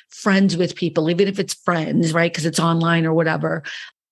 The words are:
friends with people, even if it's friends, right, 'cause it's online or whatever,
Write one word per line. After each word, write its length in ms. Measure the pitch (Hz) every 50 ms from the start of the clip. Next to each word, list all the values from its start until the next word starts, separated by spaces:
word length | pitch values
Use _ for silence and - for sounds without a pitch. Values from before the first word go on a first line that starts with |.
| _ _
friends 460 | - - - 208 190 196 196 190 170
with 200 | 165 180 165 -
people, 320 | - 180 160 - 170 156 165
even 180 | 175 175 202
if 120 | 196 196 202
it's 160 | 180 - -
friends, 580 | - - 185 175 165 156 156 147 - 165 160 156
right, 200 | 170 165 170 170
'cause 120 | 170 151
it's 160 | 165 - -
online 460 | 165 165 165 165 165 165 165 165 160
or 80 | 160 160
whatever, 480 | 165 165 160 160 156 156 160 165 165 147 - - - - - - _ _ _